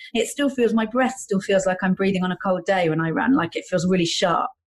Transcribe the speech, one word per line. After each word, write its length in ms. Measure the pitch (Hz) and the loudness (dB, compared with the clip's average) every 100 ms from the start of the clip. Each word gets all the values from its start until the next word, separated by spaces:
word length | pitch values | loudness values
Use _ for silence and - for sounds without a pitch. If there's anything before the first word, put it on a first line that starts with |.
| - | -6
It 140 | 226 226 | -4 -4
still 240 | - 285 | -2 -2
feels, 240 | 269 233 | 2 2
my 120 | 220 220 | 2 0
breath 280 | 233 247 - | 0 0 -2
still 220 | - 196 | -4 -2
feels 260 | - 190 190 | 2 2 2
like 120 | 185 | 0
I'm 120 | 190 | 0
breathing 300 | 185 190 190 | 2 2 0
on 80 | 185 | -2
a 40 | 180 | -2
cold 280 | 202 180 170 | -2 -2 0
day 220 | 190 170 | 0 2
when 120 | 160 | 0
I 100 | 160 | 0
run. 240 | 160 - | 0 2
Like, 200 | 269 - - | 2 0 -6
it 80 | - | -4
feels 200 | 180 180 | -2 0
really 180 | 185 | 2
sharp, 460 | 170 - 185 170 - - _ | 0 0 0 0 -2 -8 _